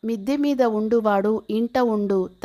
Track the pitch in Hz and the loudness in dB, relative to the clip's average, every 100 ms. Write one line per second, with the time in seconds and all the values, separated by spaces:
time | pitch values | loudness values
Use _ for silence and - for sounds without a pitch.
0 | 220 226 202 285 285 262 240 214 214 233 | -8 -6 -4 -2 0 2 2 0 0 2
1 | 214 202 208 220 - 214 233 262 240 214 | 2 2 0 -2 -2 -2 -2 0 0 0
2 | 202 196 185 - | 0 0 -2 -4